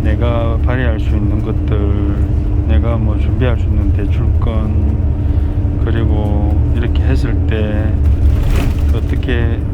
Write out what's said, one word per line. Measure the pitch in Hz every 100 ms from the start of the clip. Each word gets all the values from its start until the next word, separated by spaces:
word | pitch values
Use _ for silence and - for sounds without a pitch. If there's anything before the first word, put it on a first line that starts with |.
내가 | 110 107 120 117 117 113 -
발휘할 | 123 123 110
수 | -
있는 | 107 101 104
것들, | 107 104 - 107 101 101 101 - - - - - -
내가 | - 117 117
뭐 | 107 104
준비할 | - - 127 113
수 | -
있는 | - -
대출권, | - - - - - - - 107 - - - - - - - - - - -
그리고 | 113 113 110 107 107 - 202 - - -
이렇게 | - -
했을 | 117 131 117 - -
때 | 110 107 104 107 - - - - - - - - - - -
어떻게 | - - - 123 117 110 107